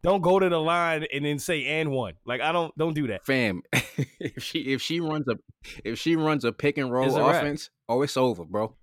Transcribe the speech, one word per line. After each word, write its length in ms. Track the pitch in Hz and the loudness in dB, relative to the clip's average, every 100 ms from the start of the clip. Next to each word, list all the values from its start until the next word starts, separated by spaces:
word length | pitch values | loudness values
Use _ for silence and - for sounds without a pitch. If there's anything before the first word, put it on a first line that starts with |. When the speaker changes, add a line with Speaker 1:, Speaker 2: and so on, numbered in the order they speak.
Speaker 1:
Don't 180 | 165 196 | 2 2
go 180 | 175 190 | 4 4
to 100 | 185 | 4
the 120 | 170 | 2
line 440 | 156 165 170 160 151 | 2 2 2 0 -2
and 120 | 139 | -2
then 140 | 147 147 | -2 -2
say, 240 | - 160 | -2 -2
"And 260 | 131 156 156 | -2 -2 0
one." 240 | 135 107 80 | -2 -4 -8
Like, 160 | - 123 | -6 -2
I 120 | 147 | 0
don't, 240 | 170 165 - | 0 -2 -2
don't 160 | 165 | -2
do 120 | 156 135 | 0 -2
that. 160 | 95 - | -4 0
Speaker 2:
Fam, 360 | 135 113 90 - | 2 2 -2 -2
<laughs> 60 | 127 - - 131 _ | -4 -2 -6 -6 _
if 220 | 147 - | -10 -8
she, 160 | - 165 | -8 -6
if 200 | 131 135 | -2 -4
she 180 | - 165 | -2 -4
runs 260 | 165 156 131 | -2 -4 -2
a, 100 | 110 _ - - - | -4 _ -20 -20 -10
if 160 | - 117 | -8 -2
she 160 | 160 | 2
runs 300 | 165 156 151 | 2 2 2
a 80 | 120 | 0
pick 240 | 110 143 143 | 0 0 0
and 140 | 131 | -2
roll 140 | 123 135 | 2 2
Speaker 1:
It's 100 | - | 4
a 40 | |
wrap. 220 | 127 170 | 4 4
Speaker 2:
offense, 280 | 143 147 - _ - | 0 -4 -10 _ -2
oh, 140 | 120 | 0
it's 140 | 143 - | 0 2
over, 280 | 127 95 | 2 0
bro. 320 | 80 101 110 - | -4 -2 -2 -6